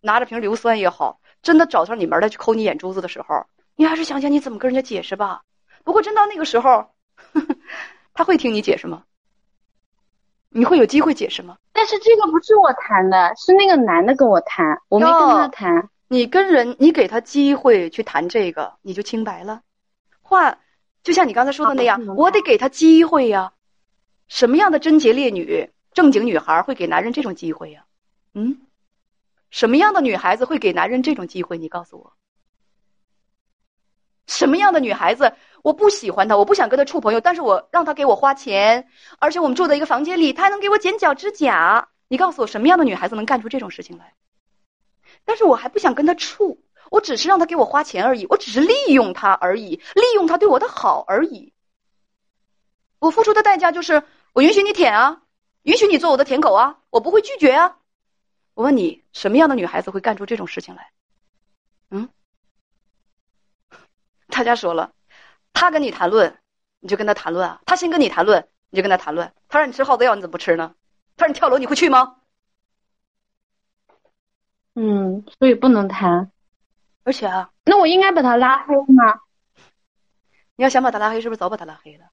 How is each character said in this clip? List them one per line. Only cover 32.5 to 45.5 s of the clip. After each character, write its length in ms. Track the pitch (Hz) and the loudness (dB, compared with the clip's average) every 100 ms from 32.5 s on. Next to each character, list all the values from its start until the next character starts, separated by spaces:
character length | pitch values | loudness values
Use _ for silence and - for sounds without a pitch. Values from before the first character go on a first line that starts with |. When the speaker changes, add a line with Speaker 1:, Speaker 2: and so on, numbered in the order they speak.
| _ _ _ _ _ _ _ _ _ _ _ _ _ _ _ _ _ - | _ _ _ _ _ _ _ _ _ _ _ _ _ _ _ _ _ -14
Speaker 1:
什 200 | - 277 | -4 0
么 100 | 320 | 2
样 140 | 403 | 2
的 60 | 339 | 0
女 140 | 247 | -2
孩 200 | 196 170 240 | -2 -2 0
子， 180 | 269 - _ _ | -2 -2 _ _
我 100 | 302 | -4
不 180 | 302 415 | 2 0
喜 220 | 403 - | 0 -6
欢 160 | - - | -4 0
她， 80 | 415 | 2
我 80 | |
不 100 | 392 | 2
想 140 | 403 359 | 2 0
跟 100 | 262 | 0
她 60 | |
处 160 | 277 320 | -2 -2
朋 140 | 220 | -2
友， 60 | 226 | 0
但 140 | 349 | 0
是 80 | 349 | -2
我 260 | 262 185 - | 0 -2 0
让 120 | 349 | -4
她 100 | 302 | -4
给 120 | 302 277 | -2 0
我 80 | |
花 180 | 202 277 | 2 0
钱， 560 | 277 277 196 214 240 254 _ - - | -2 -4 0 2 2 -2 _ -20 -4
而 140 | 302 | -4
且 80 | 339 | 0
我 80 | 311 | -4
们 80 | 247 | 0
住 100 | 349 | 0
在 80 | |
一 60 | 294 | 0
个 60 | 302 | 0
房 180 | 254 | -4
间 160 | 302 359 | -4 -2
里， 120 | 311 | -2
她 120 | 330 | 0
还 60 | 381 | -2
能 100 | 403 | -2
给 80 | 403 | -2
我 100 | 415 | -2
剪 200 | 381 415 | -2 -2
脚 160 | 349 | -2
趾 180 | 277 403 | -2 -8
甲。 560 | 415 285 185 165 220 - _ _ | -4 -2 2 2 0 -2 _ _
你 100 | 254 | -2
告 140 | 359 | -2
诉 120 | 294 | -2
我， 40 | 226 | -8
什 140 | 208 | -2
么 80 | 254 | 2
样 100 | 359 | 4
的 60 | |
女 100 | 269 | 2
孩 140 | 185 185 | -2 -8
子 80 | 214 | -8
能 100 | 220 | -4
干 140 | 254 | -4
出 80 | 220 | -4
这 100 | 269 | -10
种 100 | 208 | -10
事 140 | - | -18
情 160 | - 170 | -20 -20
来？ 160 | _ _ _ _ _ _ _ _ _ _ _ _ | _ _ _ _ _ _ _ _ _ _ _ _
但 120 | - 440 | -8 0
是 80 | |
我 120 | 415 | 2